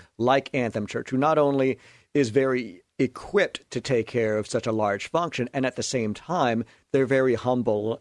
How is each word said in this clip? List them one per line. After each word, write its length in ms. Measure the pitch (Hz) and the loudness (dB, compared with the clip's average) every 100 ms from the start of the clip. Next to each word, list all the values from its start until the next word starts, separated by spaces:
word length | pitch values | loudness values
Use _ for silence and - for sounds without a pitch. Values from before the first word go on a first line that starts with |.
| - - | -12 -2
like 320 | 120 135 135 | 2 2 2
Anthem 320 | 139 117 107 104 | -2 -2 -2 -4
Church, 240 | 117 - | -6 -4
who 60 | 131 | 0
not 220 | 147 156 | 2 4
only 400 | 143 139 135 123 - - _ | 4 4 0 0 -8 -20 _
is 160 | 147 127 | 0 2
very 500 | 113 135 127 113 87 _ - | 2 2 0 -4 -12 _ -2
equipped 720 | 127 - - 202 180 - - | -2 -2 -2 0 0 -2 -10
to 80 | 123 | -8
take 260 | - 123 113 | -2 0 0
care 320 | 123 110 107 | 0 0 0
of 80 | 104 | -2
such 220 | 123 117 | -4 -2
a 40 | |
large 360 | 110 104 101 - | 0 0 -2 -2
function, 380 | 160 170 - 120 | -2 -2 -4 -4
and 140 | 139 131 | -2 -4
at 80 | |
the 80 | - | -4
same 320 | 113 131 107 | -4 -2 -2
time, 500 | 104 - 175 131 113 113 _ _ | -4 -4 0 2 0 -4 _ _
they're 140 | 139 127 | 0 2
very 280 | 135 131 | 2 2
humble 640 | 113 127 127 117 104 107 117 | 2 0 0 0 0 -2 -4